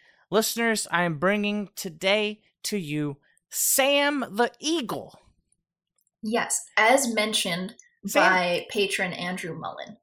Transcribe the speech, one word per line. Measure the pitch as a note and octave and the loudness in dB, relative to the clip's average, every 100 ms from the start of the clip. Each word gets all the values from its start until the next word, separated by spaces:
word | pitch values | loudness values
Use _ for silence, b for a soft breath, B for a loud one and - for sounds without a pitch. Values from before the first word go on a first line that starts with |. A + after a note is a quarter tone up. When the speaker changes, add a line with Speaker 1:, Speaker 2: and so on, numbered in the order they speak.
| b b b | b b b
Speaker 1:
Listeners, | G3 A3 A3+ A#3 G#3+ - | 0 0 0 0 0 0
I | E3+ | 0
am | F3 D3+ | 0 0
bringing | F3+ G#3 G#3 G#3 F#3+ - | 0 2 0 -4 -6 -10
today | F#3+ D#3 F#3+ G#3 G#3 G#3+ _ _ | -12 -4 0 2 0 -4 _ _
to | - G#3 | -6 -4
you | D3+ D3+ D3 C#3+ _ _ _ | -4 -2 -2 -4 _ _ _
Sam | - - - C4+ C#4+ C#4+ C#4+ A#3+ | -2 0 2 4 4 2 0 -4
the | G3 A#3+ - | 0 0 0
Eagle. | D4 E4 A3 C3+ - - _ _ _ _ _ _ _ _ _ _ | -4 -4 -4 -8 -10 -20 _ _ _ _ _ _ _ _ _ _
Speaker 2:
Yes, | G#3+ A3+ - - - - | -4 -2 -2 -4 -4 2
as | A3 C4+ B3 | 6 6 4
mentioned | G#3+ G#3+ G#3+ G3 F3 F#3 - b b G3 | 0 0 0 -2 -2 -4 -10 b b -2
Speaker 1:
Sam | F#3+ F#3 | 4 4
Speaker 2:
by | F#3 F3 F3 - | 4 2 0 -2
patron | A3 G3 - F#3 | -2 0 0 -4
Andrew | E3 F3 F#3 F3 E3 | -4 -6 -6 -8 -10
Mullen. | - - - G#3 | -10 -12 -14 -18